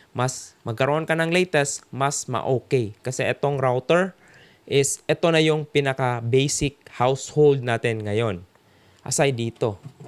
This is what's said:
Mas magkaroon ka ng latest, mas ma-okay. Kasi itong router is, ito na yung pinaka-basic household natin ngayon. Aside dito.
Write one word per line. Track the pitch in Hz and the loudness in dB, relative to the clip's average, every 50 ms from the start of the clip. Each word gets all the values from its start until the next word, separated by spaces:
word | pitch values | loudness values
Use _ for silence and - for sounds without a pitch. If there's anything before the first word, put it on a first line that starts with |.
| - _ | -20 _
Mas | - 117 123 131 - - - - - _ - | -4 -2 -2 -2 -4 -6 -14 -18 -18 _ -8
magkaroon | 117 110 - 135 135 147 160 160 | -6 -4 -2 0 0 0 -2 0
ka | 156 160 | -2 0
ng | 165 165 165 | 0 0 0
latest, | 170 185 185 180 - 147 139 - - - - - - | 2 0 0 2 2 0 0 0 -4 -10 -12 -10 -4
mas | 127 135 143 - - - | -2 -2 -2 -2 -4 -6
ma-okay. | - 123 107 - - 131 117 - - 143 127 110 101 - _ | -4 -4 -4 -2 0 -2 -2 -2 0 0 0 0 -2 -6 _
Kasi | - 123 127 - 127 | -10 -8 -4 -4 -2
itong | 104 127 - - 143 143 | -2 -2 -2 -2 -2 -2
router | 131 131 127 123 127 - - 160 175 190 190 - _ _ - - - - - _ _ - | 0 0 0 0 0 2 2 2 2 2 0 -4 _ _ -20 -20 -20 -20 -20 _ _ -6
is, | - - 139 139 - - - - | 0 2 2 2 2 -2 -6 -2
ito | - 156 - - 165 | -2 -2 2 2 2
na | 165 160 | 4 4
yung | 156 156 151 156 151 | 4 2 2 0 -2
pinaka-basic | - - 147 139 135 131 - 131 123 120 117 113 117 131 135 139 147 - - 147 139 - _ - - - - | -2 0 0 0 0 0 0 0 -2 -2 -2 -2 2 2 2 2 2 0 -2 -4 -4 -6 _ -20 -10 -2 0
household | 123 131 135 131 - - - 151 151 147 139 139 123 | 2 2 2 0 -4 -4 2 4 6 6 4 4 0
natin | 123 117 113 - 120 110 110 107 | -2 -2 0 0 -2 -2 -2 -4
ngayon. | 104 104 110 117 110 92 87 92 _ _ _ _ _ _ _ _ _ _ _ | -2 -2 0 0 0 -2 -6 -8 _ _ _ _ _ _ _ _ _ _ _
Aside | - - - - 143 143 131 117 | -10 -6 -2 0 2 0 0 -2
dito. | 117 117 - - 139 110 98 - - - - - - | -4 -4 -4 -2 -2 -4 -4 -6 -12 -20 -20 -14 -8